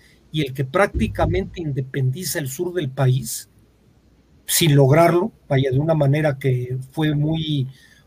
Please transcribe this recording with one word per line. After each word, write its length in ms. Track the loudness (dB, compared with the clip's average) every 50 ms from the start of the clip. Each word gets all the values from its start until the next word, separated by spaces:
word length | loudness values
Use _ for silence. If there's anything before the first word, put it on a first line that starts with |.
| _ _ _ _ _ _
y 100 | -4 -4
el 120 | -4 -4 -4
que 120 | -6 -6
prácticamente 960 | -2 0 0 0 2 0 -2 -2 -2 -2 -2 -2 0 0 -2 -4 -6 -8 -8
independiza 800 | -6 -6 -4 -6 -6 -6 -4 -2 -2 -2 -2 -4 -6 -6 -6 -6
el 80 | -6 -6
sur 260 | -6 -6 -6 -6 -4
del 160 | -6 -6 -6
país, 600 | -2 0 0 2 2 0 -2 -6 -10 -12 -12 _ _ _ _ _ _ _ _ _ _ _ _ _ _ _ _ _ _ _ _
sin 300 | -4 0 2 4 4 6
lograrlo, 560 | 6 6 6 6 6 6 6 4 2 0 -2 -6 _ _ -2
vaya, 240 | 0 0 0 0
de 80 | 0 0
una 160 | 0 2 2
manera 420 | 2 2 2 2 2 2 0 -2 -2
que 400 | -2 -2 -2 -2 -4 -6 -8 -8 -10 -8
fue 240 | -4 -2 0 0 0
muy, 520 | 0 0 0 -2 -2 -4 -4 -2 -4 -4 -4 -8 -16 -20 -20 -20 _ _